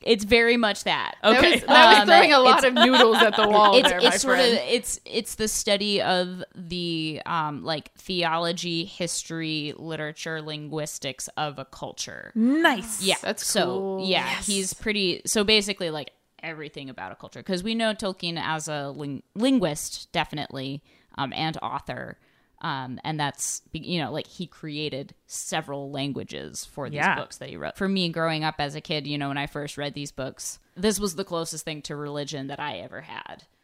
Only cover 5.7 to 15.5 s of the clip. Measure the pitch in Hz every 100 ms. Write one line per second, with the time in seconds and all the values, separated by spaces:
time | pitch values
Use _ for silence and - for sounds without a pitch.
5.7 | 202 208 196 - 180 180 185 - - 170
6.7 | 180 175 165 156 143 - 165 151 143 -
7.7 | 151 - - - 180 165 165 170 175 175
8.7 | 165 165 - 170 - - 165 160 156 147
9.7 | - 160 156 151 156 165 160 151 151 151
10.7 | 156 147 - 135 - - - 151 135 -
11.7 | - 127 - - 67 - 214 240 302 330
12.7 | 220 226 208 190 156 - 220 - 202 175
13.7 | 190 196 190 190 170 127 123 - 196 190
14.7 | - 220 208 185 - - 220 208